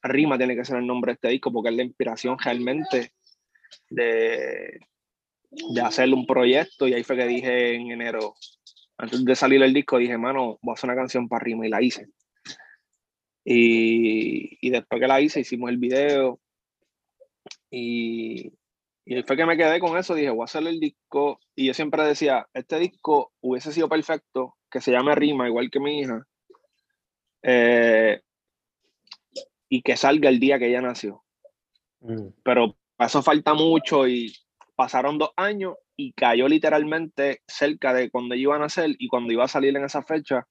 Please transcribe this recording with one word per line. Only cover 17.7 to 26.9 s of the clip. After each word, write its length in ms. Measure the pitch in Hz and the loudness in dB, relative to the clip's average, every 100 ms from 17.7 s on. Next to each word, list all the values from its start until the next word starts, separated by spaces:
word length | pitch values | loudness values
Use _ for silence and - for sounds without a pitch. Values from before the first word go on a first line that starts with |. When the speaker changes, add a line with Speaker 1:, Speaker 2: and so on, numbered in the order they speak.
Speaker 1:
y, 840 | 127 120 120 117 113 113 120 - _ _ _ _ _ - | -10 -6 -4 -4 -6 -8 -10 -14 _ _ _ _ _ -8
y 80 | |
ahí 80 | 123 | -6
fue 140 | - 135 | -2 0
que 100 | 165 | 2
me 100 | 165 | 4
quedé 240 | 160 165 | 4 2
con 160 | 175 165 | 0 -2
eso, 180 | 185 | -2
dije, 160 | 165 143 | -2 0
"Voy 120 | 113 | -2
a 20 | |
hacer 220 | 117 160 160 | -4 -6 -4
el 140 | 165 | -2
disco", 600 | 151 - _ 143 143 135 _ - | -4 -6 _ -2 -2 -4 _ -4
y 100 | 131 | -2
yo 80 | |
siempre 280 | 127 151 151 | -2 -2 0
decía, 440 | 151 147 147 131 - | 2 2 2 0 -2
"Este 260 | - - 160 | -12 -6 -2
disco 540 | 175 _ - 147 - _ | -2 _ 0 0 0 _
hubiese 320 | 127 127 151 | -4 -4 -4
sido 160 | 151 160 | -2 0
perfecto, 680 | 160 156 156 _ 131 127 _ _ | 0 -2 -6 _ -8 -8 _ _
que 100 | 131 | -6
se 120 | 127 | 2
llame 220 | 123 135 | 2 4
Rima, 340 | 147 147 143 123 | 4 2 0 0
igual 220 | 117 123 | -2 -2
que 100 | 139 | -2
mi 200 | 143 147 | -2 -4
hija, 260 | 135 117 131 _ _ _ _ _ _ | -4 -6 -10 _ _ _ _ _ _